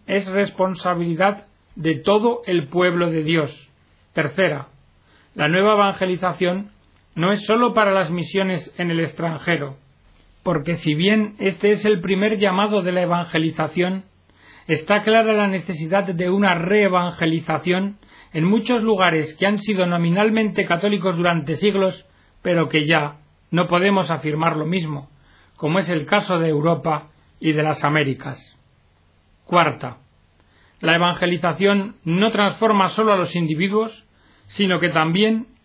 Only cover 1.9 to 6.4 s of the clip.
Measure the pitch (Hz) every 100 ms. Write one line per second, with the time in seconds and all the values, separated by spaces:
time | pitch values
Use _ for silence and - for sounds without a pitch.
1.9 | 139 - 208 233 240 - 175 135 175 180
2.9 | 175 170 160 156 165 139 - - _ _
3.9 | _ _ - 147 139 180 143 - _ _
4.9 | _ _ _ _ - 151 180 208 208 196
5.9 | 196 185 180 180 175